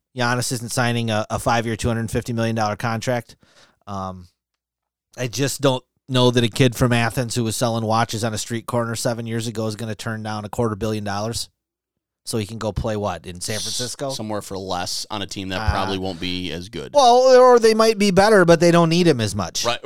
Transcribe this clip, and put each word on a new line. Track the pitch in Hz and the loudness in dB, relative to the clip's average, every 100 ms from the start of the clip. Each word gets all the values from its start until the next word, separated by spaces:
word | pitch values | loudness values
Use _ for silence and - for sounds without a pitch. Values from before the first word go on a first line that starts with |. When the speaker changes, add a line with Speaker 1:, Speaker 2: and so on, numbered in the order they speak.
| _ 127 | _ -4
Speaker 1:
Giannis | 120 123 117 | -2 0 -2
isn't | 123 117 | -6 -6
signing | - 120 120 117 | -2 0 0 0
a, | 107 107 | -2 -2
a | 104 | -2
five-year, | 131 120 117 113 | 0 0 0 -2
two | 123 | -2
hundred | 113 113 | -2 -2
fifty | 123 117 | -4 -4
million | 117 113 113 | -2 -2 0
dollar | 107 104 | -2 -2
contract. | 123 113 131 123 - - _ _ _ _ - | -4 -4 -4 -4 -6 -20 _ _ _ _ -12
Um, | 98 95 92 90 _ _ _ _ _ _ _ _ - | -10 -10 -12 -18 _ _ _ _ _ _ _ _ -10
I | 123 | -8
just | 117 139 - | -4 -4 0
don't | 139 127 _ _ - | 0 0 _ _ -2
know | 127 123 | 4 4
that | 120 | 4
a | 117 | 0
kid | - 131 113 | 2 2 4
from | 127 | 2
Athens | 120 117 139 117 123 | 2 0 -2 -4 -2
who | |
was | 113 107 | -4 -2
selling | 120 113 110 | -2 -2 0
watches | 110 117 110 | 0 0 -2
on | 117 | -4
a | 107 | -4
street | - 117 - | -8 -8 -4
corner | 123 117 113 | -4 -4 -4
seven | 131 113 117 | -4 -4 -6
years | 113 113 | -6 -6
ago | 110 110 | -4 -6
is | 104 | -6
gonna | 113 104 | -8 -8
turn | 120 110 | -8 -8
down | 107 107 104 | -8 -8 -8
a | |
quarter | - 117 101 | -2 -2 -2
billion | 110 107 | -4 -4
dollars | 104 101 110 113 - _ _ _ _ _ _ _ - | -4 -6 -6 -6 -10 _ _ _ _ _ _ _ -8
so | 117 | -6
he | 101 | -6
can | 113 | -6
go | 107 | -6
play | - 117 107 | -4 -4 -4
what, | 101 85 92 | -4 -6 -12
in | 87 | -12
San | 98 107 | -8 -6
Speaker 2:
S-, | |
Speaker 1:
Francisco? | 104 104 123 - 139 | -6 -6 -8 -8 -8
Speaker 2:
somewhere | 131 110 104 | -8 -6 -8
for | - 95 | -8 -10
less | 95 90 92 - - | -6 -6 -6 -8 -8
on | 107 | -8
a | 95 | -8
team | 107 95 | -8 -6
that | 92 | -4
Speaker 1:
Uh, | 107 | -2
Speaker 2:
probably | 98 95 95 | -2 -2 -4
won't | 95 85 | -6 -6
be | 90 90 90 | -6 -6 -6
as | 80 92 | -8 -10
good. | 117 69 | -12 -2
Speaker 1:
Well, | 285 247 247 | 4 6 6
or | 262 254 254 240 | 8 8 8 8
they | 220 | 6
might | 220 220 214 | 4 4 4
be | 202 | 4
better, | 185 208 208 165 | 6 6 6 8
but | 170 | 6
they | 175 | 6
don't | 170 165 | 6 4
need | 170 170 | 4 4
him | 127 | 4
as | 107 101 | 0 -2
much. | 85 - 117 | -4 -2 -2
Speaker 2:
Right, | 120 | -2